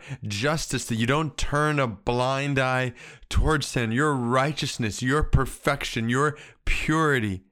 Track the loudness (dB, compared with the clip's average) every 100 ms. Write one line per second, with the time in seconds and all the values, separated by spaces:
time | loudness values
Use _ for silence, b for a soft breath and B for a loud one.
0 | B -10 -6 -2 0 -2 -2 -4 -2 -2
1 | 2 2 0 -4 -2 0 2 2 0 -2
2 | -2 0 0 0 0 0 2 0 -2 -6
3 | B B B 2 4 2 0 -2 0 2
4 | 2 2 2 2 2 -2 -6 -4 -4 -2
5 | 0 2 4 4 2 -2 -2 -2 -2 -4
6 | 0 2 0 -2 B B -2 0 2 2
7 | 2 2 0 -4 -10